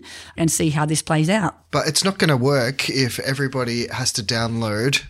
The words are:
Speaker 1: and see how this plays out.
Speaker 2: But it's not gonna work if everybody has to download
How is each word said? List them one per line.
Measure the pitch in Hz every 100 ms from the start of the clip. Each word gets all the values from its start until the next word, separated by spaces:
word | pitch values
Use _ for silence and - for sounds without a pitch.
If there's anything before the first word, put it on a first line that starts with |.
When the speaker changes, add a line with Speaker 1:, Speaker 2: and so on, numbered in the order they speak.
| - - - -
Speaker 1:
and | 165
see | - 165
how | 151 151
this | 151
plays | - 156 156
out. | 202 - - _
Speaker 2:
But | 147 156
it's | 143
not | 190 190
gonna | 175 135
work | 131 143 117 135 -
if | 131 123 -
everybody | - 135 135 131 120 117 113
has | - 123
to | -
download | 101 117 117 117 110 104 131 139